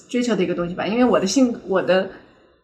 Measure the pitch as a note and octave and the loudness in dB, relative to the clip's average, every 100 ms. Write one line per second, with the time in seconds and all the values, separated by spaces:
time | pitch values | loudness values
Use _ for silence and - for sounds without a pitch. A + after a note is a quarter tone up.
0 | - B3 A#3+ F#3+ F3 E3 E3+ F3+ E3+ A#3 | -6 -4 0 0 0 -2 -4 -4 -4 0
1 | B3 E3 G3 C4+ B3 - F3+ F#3 D#3+ F#3 | 2 2 2 2 2 0 -2 -2 2 0
2 | F#3+ - - _ _ _ | 0 -10 -20 _ _ _